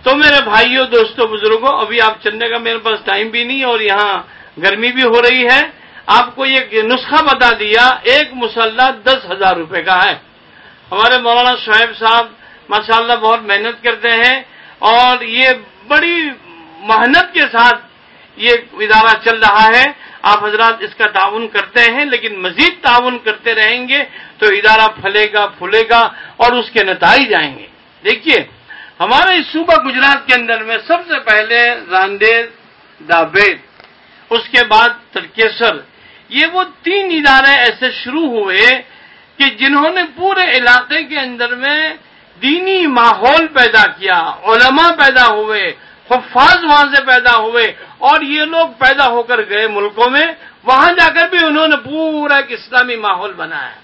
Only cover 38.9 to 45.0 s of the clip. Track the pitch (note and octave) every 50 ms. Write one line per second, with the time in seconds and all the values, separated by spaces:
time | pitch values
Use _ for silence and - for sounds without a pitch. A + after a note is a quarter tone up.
38.9 | - - - - - _ _ _ _ - C#4 C4+ G#3+ G#3 B3+ C#4 C#4+ C#4+ C#4+ D#4+
39.9 | F4+ F#4 F4 D#4+ B3+ E4 F4+ G4 G4 F#4+ F#4 E4 B3 B3+ B3 B3 B3 B3 B3 -
40.9 | D4 D#4+ D#4 B3+ D4+ C#4+ C4+ B3+ B3 A#3 A#3+ A#3+ B3 B3 C4 C#4 D4 D4+ D#4+ D#4
41.9 | D#4 - _ _ _ _ _ _ _ _ G#3 C4+ D#4 F4 F#4 F#4+ F#4+ F#4 F4 D4
42.9 | B3+ B3 A#3+ - A3 F#3 G#3+ B3+ D4 D#4+ E4 D#4 D4+ C4 B3 A3 A3 A3 G#3 -
43.9 | - - F#3+ F#3+ F#3 F3 E3 E3 - - - G#3 A3+ A#3 B3+ C4 C#4 D#4 E4 E4+
44.9 | E4+ D4+